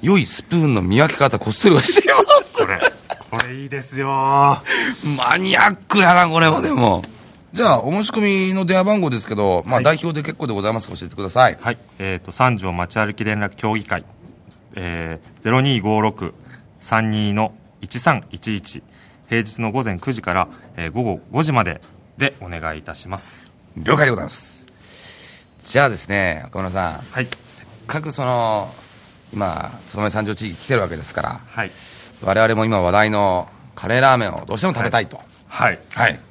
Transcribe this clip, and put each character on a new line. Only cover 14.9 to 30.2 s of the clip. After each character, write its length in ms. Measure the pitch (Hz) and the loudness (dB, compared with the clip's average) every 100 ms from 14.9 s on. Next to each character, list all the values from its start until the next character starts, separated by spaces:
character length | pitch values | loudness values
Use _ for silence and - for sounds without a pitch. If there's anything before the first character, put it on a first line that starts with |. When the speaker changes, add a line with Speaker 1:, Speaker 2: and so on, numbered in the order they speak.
| 85 82 80 | -8 -8 -12
Speaker 2:
ー、 200 | - - | -16 -8
ゼ 80 | 110 | 0
ロ 100 | 127 | 2
二 200 | 139 127 | 2 0
五 200 | 98 107 | 0 0
六 340 | 107 107 87 - - - - _ | 0 -2 -12 -12 -20 -20 -20 _
三 320 | - 113 110 | -2 0 0
二 200 | 107 104 | -2 -2
の 180 | 101 110 - - _ | 0 -2 -6 -20 _
一 200 | 98 123 | -12 -2
三 240 | 170 127 - | 0 0 -4
一 240 | 92 - 104 | -12 -8 -8
一。 260 | - - - _ - _ _ | -8 -18 -20 _ -20 _ _
平 120 | 117 | -4
日 220 | 107 110 | -4 -6
の 100 | 113 | -4
午 100 | 117 | -4
前 160 | 113 90 | -4 -6
九 140 | 135 | -6
時 80 | 117 | -6
か 140 | - | -4
ら、 140 | 90 90 - - - | -2 -2 -8 -18 -10
え 120 | 82 | -8
ー、 40 | |
午 120 | 117 | -4
後 160 | 117 87 - | -4 -6 -6
五 120 | 139 | -4
時 100 | 156 | 0
ま 120 | 127 | 0
で 160 | 90 80 - - _ - | 0 -4 -14 -20 _ -4
で 180 | 135 - | -4 -4
お 80 | 92 | -14
願 280 | 85 80 78 | -8 -8 -8
い 20 | |
い 40 | |
た 120 | 76 | -14
し 140 | 76 90 | -16 -12
ま 100 | 95 | -12
す。 340 | - - - _ _ - | -14 -20 -20 _ _ -10
Speaker 1:
了 200 | 80 143 | 0 2
解 80 | 143 | 2
で 40 | |
ご 60 | 110 | 0
ざ 60 | |
い 20 | |
ま 40 | 78 | -6
す。 360 | - - - - _ - - - - - - _ _ | -10 -14 -18 -20 _ -20 -20 -20 -20 -20 -20 _ _
じ 140 | - 127 | -2 2
ゃ 60 | |
あ 40 | 139 | 2
で 80 | 101 | 0
す 120 | - | -4
ね、 360 | 101 92 78 - | 0 0 -2 -8
岡 100 | 95 | -8
村 120 | 95 | -6
さ 200 | 92 90 | -4 -4
ん。 20 | 76 - | -6 -10
Speaker 2:
は 100 | - | -8
い。 80 | 123 - - | -8 -10 -18
Speaker 1:
せ 120 | - | -20
っ 20 | - - - | -20 -20 -8
か 140 | 147 | -8
く 120 | 156 | -8
そ 120 | 139 | -6
の、 480 | 127 123 113 107 95 - - - - - _ | -2 0 0 -2 -4 -14 -20 -20 -20 -20 _
今、 380 | 101 95 78 80 - - | -4 -4 -4 -10 -14 -14
燕 220 | 104 104 | -4 -2
三 160 | 104 | -2